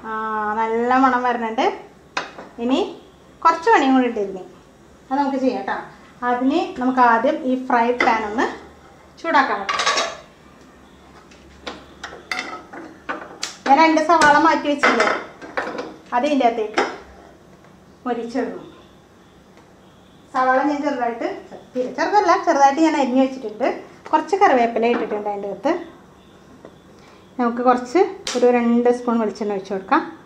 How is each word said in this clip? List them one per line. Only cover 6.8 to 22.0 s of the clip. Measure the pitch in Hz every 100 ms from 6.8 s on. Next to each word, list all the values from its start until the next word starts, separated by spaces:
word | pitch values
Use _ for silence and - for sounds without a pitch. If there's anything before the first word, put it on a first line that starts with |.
നമുക്ക് | 254 254 240
ആദ്യം | 226 254 311 254
ഈ | 254 -
ഫ്രൈ | 240 233 240
പാൻ | - 226 214
ഒന്ന് | 214 339 - - - - - - -
ചൂടാക്കാൻ | 330 302 262 202
വെക്കാം. | 196 - - - - - - - - - - - - - - - - - - - - - - - - - - - - - - - - - - - - - - - 254
ഞാൻ | 277
രണ്ട് | 320 311 311
സവാള | 339 294 294 311
മാറ്റി | 311 294
വെച്ചില്ലേ, | 285 - 233 208 - - - - - - - - - - 240
അത് | 285
ഇതിൻ്റെ | 285 240
അകത്തേക്ക് | 226 214 - - - - - - - - - - - - - 247
മൊരിച്ചിടണം. | 233 - 262 - - - - - - - - - - - - - - - - - - -
സവാള | 269 254 262 294
ഞാൻ | 285 277
ചെറുതായിട്ട്, | 254 233 226 339 392 - - -
തീരെ | 254 247
ചെറുതല്ല, | -